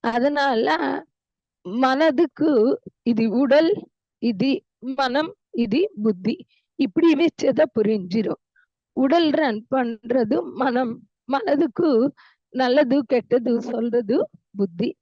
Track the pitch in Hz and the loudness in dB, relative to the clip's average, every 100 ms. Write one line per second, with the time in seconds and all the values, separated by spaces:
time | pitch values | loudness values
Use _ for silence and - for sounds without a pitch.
0 | 233 233 262 294 277 226 233 320 277 277 | -2 0 0 0 0 0 0 -2 -2 -6
1 | 320 _ _ _ _ _ 180 220 254 262 | -12 _ _ _ _ _ -10 0 0 4
2 | 320 262 339 - - 262 226 - - _ | 2 2 0 0 0 4 2 0 -8 _
3 | - 220 226 208 277 285 320 415 - _ | -2 0 0 0 4 4 4 0 -6 _
4 | _ _ 233 196 262 269 _ _ 247 262 | _ _ -4 0 -2 -2 _ _ -10 -4
5 | 269 254 311 - _ - 233 247 415 240 | -2 0 -4 -8 _ -4 -2 0 -2 -2
6 | 214 185 190 - - _ _ - 269 320 | -2 -2 -4 -6 -12 _ _ -4 -2 2
7 | 330 285 330 - - 233 311 - 214 220 | 2 4 0 0 -2 2 0 2 0 0
8 | 180 202 196 - _ _ _ _ _ - | -2 -4 -2 -6 _ _ _ _ _ -2
9 | 262 330 320 302 294 214 240 262 240 226 | 2 2 2 2 0 -2 -4 -2 -2 -6
10 | 240 254 214 285 - - 262 247 247 233 | -2 -2 0 -2 -4 -4 -2 -2 -4 -8
11 | _ _ - 269 392 294 311 - 349 240 | _ _ -6 -4 0 0 -2 0 0 2
12 | 269 - - _ _ 254 254 254 277 277 | 0 -4 -20 _ _ -4 0 2 2 0
13 | 247 254 - 240 240 233 240 233 233 233 | 0 -2 0 -2 0 -2 -2 -6 -2 -2
14 | 202 269 622 - _ 196 196 170 240 381 | 0 -2 -2 -8 _ -6 -6 -2 -6 -6